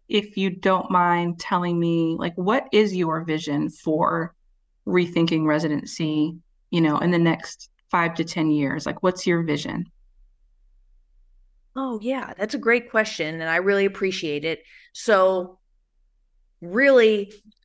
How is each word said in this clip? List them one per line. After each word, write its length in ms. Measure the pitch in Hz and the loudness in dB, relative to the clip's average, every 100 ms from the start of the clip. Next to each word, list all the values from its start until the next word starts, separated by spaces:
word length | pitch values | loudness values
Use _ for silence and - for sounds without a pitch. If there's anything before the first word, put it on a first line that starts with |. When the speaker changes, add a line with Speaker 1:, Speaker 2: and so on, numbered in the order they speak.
| - | -4
Speaker 1:
if 260 | 208 208 - | -2 -2 -4
you 140 | 190 | -4
don't 420 | 185 196 185 - | 0 0 0 2
mind 480 | 180 175 175 170 170 | 0 2 2 -2 -4
telling 400 | - 180 175 170 | -4 -2 0 0
me, 380 | 170 170 165 165 | 0 2 0 -2
like, 140 | 170 170 | -4 -4
what 320 | 180 254 - | 0 0 2
is 200 | 208 208 | 2 4
your 300 | 185 165 160 | 2 -2 -2
vision 460 | 165 156 165 147 151 | -2 -4 -2 -4 -4
for 640 | - - 156 - 165 165 _ _ _ _ _ - | -6 -2 0 0 -2 -6 _ _ _ _ _ -2
Rethinking 600 | 180 175 175 165 160 156 | 0 0 0 0 2 0
Residency, 880 | 151 160 147 - - 156 156 151 170 _ _ - | 0 0 -4 -6 -6 -4 -2 -2 -4 _ _ -4
you 120 | 170 | 0
know, 180 | 156 151 | 2 2
in 120 | 175 | 2
the 60 | 175 | 2
next 520 | 170 160 - - - _ _ | 2 0 -4 -18 -20 _ _
five 240 | 175 170 170 | -2 -2 -2
to 100 | 165 | -6
ten 260 | 170 156 | -2 0
years? 340 | 151 139 156 - | 2 0 -4 -6
Like, 160 | - | -2
what's 240 | 185 185 - | -2 -2 0
your 160 | 170 | 0
vision? 420 | 165 147 - - 175 _ _ _ _ _ _ _ _ _ _ _ _ _ _ _ _ _ _ 254 | 0 -4 -4 -8 -8 _ _ _ _ _ _ _ _ _ _ _ _ _ _ _ _ _ _ -8
Speaker 2:
Oh, 200 | 269 220 | -6 -6
yeah, 320 | 226 262 - - | -4 -6 -6 -8
that's 160 | 214 262 | -6 -4
a 40 | |
great 320 | 208 240 233 | 2 0 2
question, 500 | 220 214 - 156 165 | -2 0 -2 -6 -6
and 80 | 160 | -2
I 80 | 170 | 0
really 280 | 190 196 196 | 2 2 2
appreciate 580 | 196 190 185 160 147 | 0 -4 -2 -4 -4
it. 200 | 160 160 - - - | -4 -6 -10 -20 -20
So 680 | - - 196 185 185 185 - _ _ _ _ _ _ _ _ _ _ | -8 2 4 6 2 -4 -12 _ _ _ _ _ _ _ _ _ _
really 720 | 170 208 277 262 220 214 196 - _ _ | -6 2 6 8 6 4 -2 -10 _ _